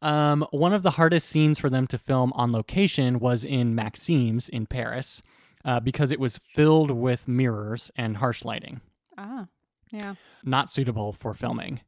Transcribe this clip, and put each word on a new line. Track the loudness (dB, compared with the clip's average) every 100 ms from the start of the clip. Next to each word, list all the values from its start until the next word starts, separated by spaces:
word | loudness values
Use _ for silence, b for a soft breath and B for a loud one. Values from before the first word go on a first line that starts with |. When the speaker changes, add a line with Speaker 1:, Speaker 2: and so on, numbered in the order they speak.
Speaker 1:
Um, | -2 2 2 2 0
one | 0 2
of | 4
the | 2
hardest | 4 4 4 2
scenes | 4 4 4
for | 2
them | 0 0
to | -4
film | 0 2 2
on | 2 0
location | 0 -2 2 2 2 2 2
was | 2 0
in | 0 0 0 0
Maxime's | -4 -6 0 2 2 0 -4
in | -6 -6
Paris, | -6 -6 -6 -8 -10 b b b b -2
uh, | -2
because | 0 0 0
it | 0
was | -2 -4
filled | -4 4 6 6 4
with | 0 0 -2 0
mirrors | 0 0 0 -6 -8 -8 -6
and | -6 -2
harsh | -2 -2 -8
lighting. | -10 -10 -16 -20 _ _ -18
Speaker 2:
Ah, | -14 -12 -14 _ _ _ _
yeah. | -14 -12 -14 b b
Speaker 1:
Not | -2 0 0
suitable | -2 -2 -2 -4
for | -6 -10
filming. | -8 -6 -6 -8 -12